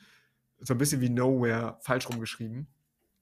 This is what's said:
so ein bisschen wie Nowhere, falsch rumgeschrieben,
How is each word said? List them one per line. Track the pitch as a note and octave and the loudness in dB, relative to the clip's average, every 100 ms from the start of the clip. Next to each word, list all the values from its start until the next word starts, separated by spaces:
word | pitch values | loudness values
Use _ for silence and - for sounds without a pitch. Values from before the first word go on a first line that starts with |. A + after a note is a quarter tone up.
| - - _ _ _ _ | -20 -20 _ _ _ _
so | A#2+ | -2
ein | A#2+ | 0
bisschen | D3 C#3 | 2 2
wie | B2 | 2
Nowhere, | A#2+ B2+ C3 A#2+ A2+ A2+ - | 2 4 4 2 2 -2 -6
falsch | - D3+ - | -2 -2 -2
rumgeschrieben, | A#2+ A2+ - A2+ A#2 D3+ _ _ _ _ _ | -6 -6 -8 -8 -8 -12 _ _ _ _ _